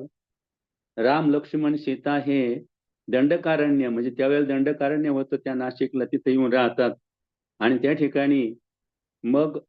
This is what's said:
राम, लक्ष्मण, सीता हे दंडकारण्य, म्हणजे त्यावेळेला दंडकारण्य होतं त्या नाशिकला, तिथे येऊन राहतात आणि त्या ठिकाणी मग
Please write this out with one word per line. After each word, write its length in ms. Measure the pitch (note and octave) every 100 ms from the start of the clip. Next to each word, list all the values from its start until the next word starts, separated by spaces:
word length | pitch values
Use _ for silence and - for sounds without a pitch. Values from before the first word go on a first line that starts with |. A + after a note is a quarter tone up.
| C#3 _ _ _ _ _ _ _ _ -
राम, 320 | A#2 D3+ D3+
लक्ष्मण, 460 | D3 D3 D#3+ D3 D3
सीता 420 | C#3 C3 D3 C#3+
हे 460 | C3+ C#3 B2 B2 - _ _ _ -
दंडकारण्य, 800 | B2+ C#3+ E3+ E3+ D#3 D3 C#3 B2+
म्हणजे 200 | A#2 B2
त्यावेळेला 380 | B2 C3 D3 C#3
दंडकारण्य 640 | C3+ C#3 D3 C#3+ D3+ D3+
होतं 260 | C3+ C3+ C3+
त्या 180 | C3+
नाशिकला, 520 | B2+ B2+ - C3 C3 A#2+
तिथे 260 | C#3 -
येऊन 220 | C3 B2
राहतात 380 | B2+ A#2+ A#2+ A#2+ - _ _ _ _ _ -
आणि 180 | A2 B2+
त्या 160 | C3+
ठिकाणी 600 | D#3 C#3+ C#3 C#3 C#3 A#2 A#2 _ _ _ _ _ _
मग 340 | A#2 C#3 D#3 D3+